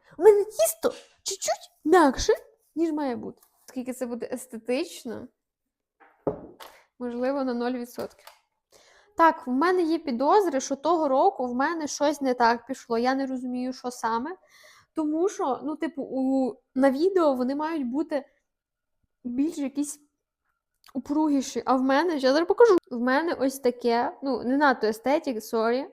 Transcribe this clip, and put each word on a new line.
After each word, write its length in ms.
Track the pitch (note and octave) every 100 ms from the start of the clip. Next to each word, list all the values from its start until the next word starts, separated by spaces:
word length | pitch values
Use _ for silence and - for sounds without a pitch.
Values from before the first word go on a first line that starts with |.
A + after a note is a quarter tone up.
| _ -
у 40 |
мене 220 | G4 G#4
тісто 500 | G#4 - D#5+ - - - - _
чуть-чуть 480 | - G4 - G5+ - _
м'якше, 480 | D4+ F4+ C#4+ - - - - _ _
ніж 180 | D4+ E4
має 240 | D4+ C#4 A3+
бути». 260 | G3+ - _ _ -
Скільки 260 | C4 B3
це 140 | A#3+ A#3+
буде 220 | A#3+ -
естетично? 960 | A#3+ - A3 A#3 B3+ E4+ - A#3+ G#3+ B3 _ _ _ _ _ _ _ _ _ - - - - - - _ -
Можливо, 460 | B3 A#3+ B3+ C#4
на 100 | C4
нуль 180 | A#3+ A#3+
відсотків. 540 | B3+ A#3+ - A3 _ - - _ _ _ _ _ _ _ -
Так, 300 | E4 D#4+ B3
в 40 |
мене 320 | B3+ E4+ F#4
є 160 | D#4+ E4
підозри, 640 | D#4+ A#3 C#4+ G#4 F4 C4+
що 160 | - C4+
того 320 | D#4 E4+ D4
року 380 | C4 F#4+ - B3
в 80 |
мене 320 | B3 D4 E4+ D4
щось 340 | - D4 C#4+
не 140 | C4+
так 320 | B3 A#3 A#3+ -
пішло. 320 | C4 - A3+
Я 160 | B3
не 120 | C4+ C4+
розумію, 460 | B3+ B3 B3 B3+
що 180 | B3+ B3
саме. 460 | - A3+ A#3 D4 F#4 _ - - - _
Тому 340 | - D4+ D#4 G4
що, 320 | G4+ D#4 A#3+
ну, 120 | C4+ D#4
типу, 260 | D#4+ C4+
у, 520 | A3 C4 C4 C4+ B3+ - _
на 160 | B3+ C4+
відео 440 | C4 F#4 F#4+ D4+
вони 200 | B3+ B3+
мають 320 | C#4+ D#4 E4 B3
бути 380 | C4+ D#4+ D4 C#4+ _ _ _ _ _ _ _ _ _
більш 340 | B3 B3 D#4 E4
якісь 420 | C4+ C#4 D4 - _ _ _ _ _ _ _ _ _
упругіші. 680 | C4 - D4 D#4 C#4 A#3+ A#3 -
А 100 | C4
в 60 |
мене, 340 | C4 C4+ F4 D4+
я 160 | C4
зараз 160 | D4 F4
покажу. 300 | G4+ A#4 F4 -
В 100 | A#3+
мене 320 | B3 C4+ E4+
ось 260 | - C4+ C4+
таке, 580 | B3 A#3+ A#3+ A#3 C#4 F4
ну, 200 | C4+ B3+
не 140 | A#3 C#4
надто 300 | D4 B3+ G#3+
естетик, 560 | A3 B3+ D#4 D4+ G#3+
сорі, 440 | - A3+ A3+ B3 D#4